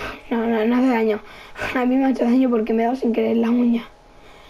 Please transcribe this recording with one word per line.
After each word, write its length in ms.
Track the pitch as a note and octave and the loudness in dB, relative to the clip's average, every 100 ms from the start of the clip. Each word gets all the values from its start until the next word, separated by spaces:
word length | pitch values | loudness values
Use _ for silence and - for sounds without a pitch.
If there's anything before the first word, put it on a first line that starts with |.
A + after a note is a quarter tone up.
| - - - | -14 -12 -6
No, 160 | A#3 A3+ | -4 0
no, 200 | A3+ A3 | 0 2
no 100 | B3 | 2
hace 140 | C4 | 2
daño. 300 | A#3 A3 G#3 - - - - - | 2 0 -2 -6 -20 -18 -12 -6
A 120 | C4 B3 | -2 0
mí 100 | C4 | 2
me 100 | C4+ | 2
ha 40 | |
hecho 140 | B3 A#3+ | 2 2
daño 220 | B3+ C4 | 2 4
porque 240 | A#3 A3+ | 2 0
me 100 | A3+ | 0
he 20 | A#3 | 0
dado 100 | C4 | 0
sin 160 | A#3+ | -2
querer 260 | A3 A3 A3+ | 0 0 0
la 120 | A3+ | 2
uña. 360 | A#3+ A#3+ A#3 - - - - - - | 2 2 0 -4 -20 -20 -20 -20 -20